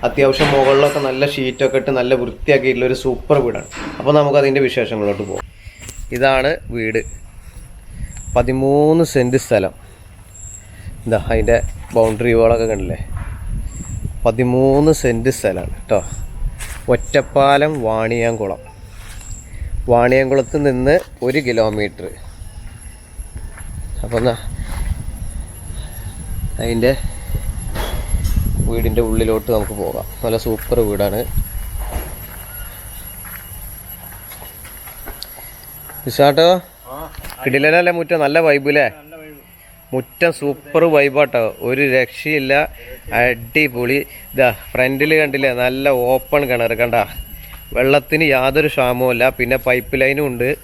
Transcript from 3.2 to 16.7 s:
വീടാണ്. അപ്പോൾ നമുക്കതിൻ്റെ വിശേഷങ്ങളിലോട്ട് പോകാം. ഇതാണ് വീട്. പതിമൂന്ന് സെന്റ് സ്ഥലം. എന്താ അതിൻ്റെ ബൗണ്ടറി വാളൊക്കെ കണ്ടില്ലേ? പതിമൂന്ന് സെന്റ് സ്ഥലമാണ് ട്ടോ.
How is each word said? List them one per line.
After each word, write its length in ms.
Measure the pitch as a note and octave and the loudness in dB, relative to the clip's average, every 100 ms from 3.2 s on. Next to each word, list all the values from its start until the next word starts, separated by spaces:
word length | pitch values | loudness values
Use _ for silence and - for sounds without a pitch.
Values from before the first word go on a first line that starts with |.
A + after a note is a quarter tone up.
| - D3 | 2 2
വീടാണ്. 220 | A#2+ A2 - - - - | 2 -2 -8 -10 -10 -4
അപ്പോൾ 140 | C3 D3 | 2 4
നമുക്കതിൻ്റെ 420 | C#3+ C#3+ C#3 C3+ C3 | 6 4 4 4 2
വിശേഷങ്ങളിലോട്ട് 580 | C3 A2+ A2 G2+ G2 G2+ | 2 -2 0 0 -2 -4
പോകാം. 160 | F#2+ - - - - - - - A#2+ | -6 -10 -14 -20 -18 -18 -14 -8 0
ഇതാണ് 340 | C3+ C3 C3 E3 - | 2 4 2 -2 -6
വീട്. 260 | A#2 A2 A2 - - - - - - - - - - - - - C3 | -4 0 -2 -4 -12 -18 -20 -18 -18 -18 -18 -18 -12 -12 -10 -4 0
പതിമൂന്ന് 720 | B2 C3 C3+ C#3+ D3+ E3 E3 | 0 2 2 4 4 4 4
സെന്റ് 260 | C#3 B2 B2+ | 2 2 0
സ്ഥലം. 300 | - A2 F#2+ - - - - - - - - - - - - - | 2 0 0 -4 -20 -20 -20 -20 -20 -20 -18 -18 -20 -16 -14 -10
എന്താ 160 | - A2 - | -2 -2 0
അതിൻ്റെ 240 | A2+ A2 A#2 - - - A#2 | 0 4 2 2 -8 -4 2
ബൗണ്ടറി 380 | A2+ A2 A#2+ A2+ | 2 2 2 4
വാളൊക്കെ 280 | A2+ A#2 A2+ | 6 4 2
കണ്ടില്ലേ? 300 | G#2 F2+ D#2+ - - - - - - - - - - - - A#2+ | -2 -4 -6 -6 -8 -8 -10 -8 -6 -6 -10 -10 -8 -8 -2 0
പതിമൂന്ന് 680 | A2 B2 B2+ C3+ C3+ D3+ D#3 | 2 2 4 4 4 4 4
സെന്റ് 320 | C3 A2+ A#2+ B2+ | 2 0 0 0
സ്ഥലമാണ് 420 | G#2+ F2+ E2+ - - | -2 -2 -6 -8 0
ട്ടോ. 100 | G#2+ - - - - - - - | 0 0 -8 -10 -6 -6 -6 -12